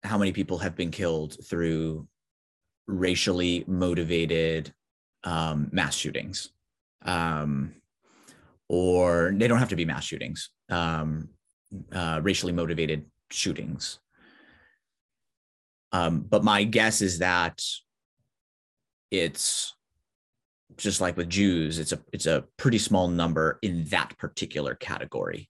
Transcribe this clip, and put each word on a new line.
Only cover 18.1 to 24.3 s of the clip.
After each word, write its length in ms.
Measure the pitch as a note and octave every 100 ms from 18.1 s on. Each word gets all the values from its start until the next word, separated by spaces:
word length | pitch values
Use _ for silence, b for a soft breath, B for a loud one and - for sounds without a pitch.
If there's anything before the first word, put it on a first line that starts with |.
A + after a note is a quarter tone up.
| _ _ _ _ _ _ _ _ _ _
it's 640 | G2 E2 - - - - - _ _ _ _ _ _ _ _ _ -
just 240 | G#2 -
like 160 | F2+ E2+
with 140 | E2+
Jews, 480 | F#2 G2+ F2 D#2 D#2+
it's 140 | D#2
a, 80 | - -
it's 140 | C#2+ D#2+
a 180 | D#2 - -
pretty 200 | C#3 A2+
small 300 | - G2 F2+
number 500 | F2 E2+ D#2+ D#2+ -
in 220 | G#2+ E2+
that 340 | D#2 F2+ D2 -
particular 560 | -